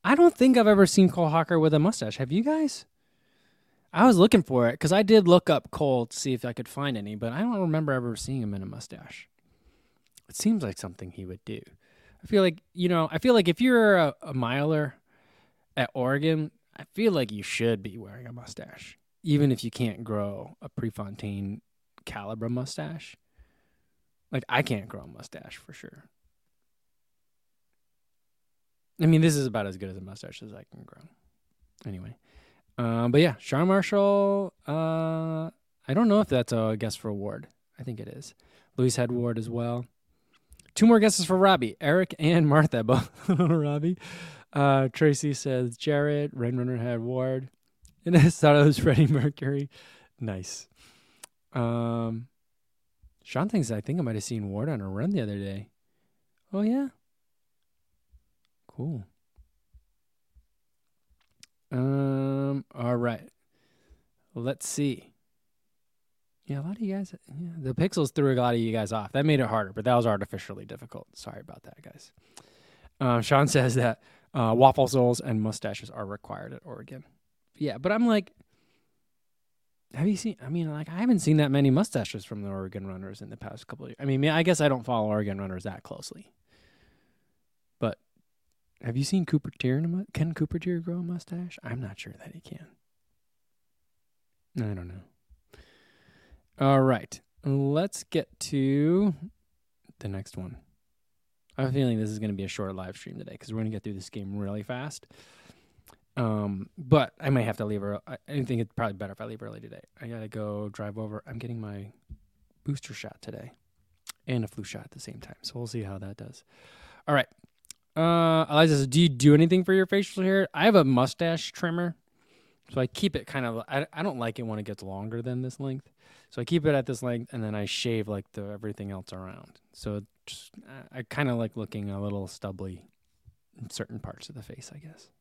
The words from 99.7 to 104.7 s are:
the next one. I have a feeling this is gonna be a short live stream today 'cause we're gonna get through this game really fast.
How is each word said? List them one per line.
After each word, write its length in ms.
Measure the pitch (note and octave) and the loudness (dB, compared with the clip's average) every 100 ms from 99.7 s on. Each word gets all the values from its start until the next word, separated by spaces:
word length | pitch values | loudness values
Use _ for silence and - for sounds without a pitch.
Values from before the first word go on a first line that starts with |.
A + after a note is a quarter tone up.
| _ _ _ | _ _ _
the 80 | G#2 | -10
next 300 | G2 G2 - | -8 -10 -12
one. 200 | F#2 - _ _ _ _ _ _ _ _ _ - | -12 -14 _ _ _ _ _ _ _ _ _ -6
I 60 | |
have 80 | C3 | -2
a 20 | |
feeling 260 | C3+ B2+ A2 | 0 0 0
this 100 | G#2+ | -2
is 100 | G#2+ | -4
gonna 140 | G#2+ | -6
be 100 | G2 | -6
a 60 | G2 | -8
short 260 | - G2 F#2+ | -8 -8 -8
live 200 | F#2 F#2 | -12 -14
stream 220 | - A2 | -16 -16
today 180 | - - | -16 -18
'cause 140 | - | -10
we're 80 | A2 | -6
gonna 100 | A2 | -6
get 140 | G#2+ | -6
through 100 | G#2+ | -10
this 160 | G2 F#2 | -12 -12
game 280 | G#2+ G2 G2+ | -12 -10 -8
really 260 | G2 G#2 | -6 -8
fast. 440 | G#2 | -8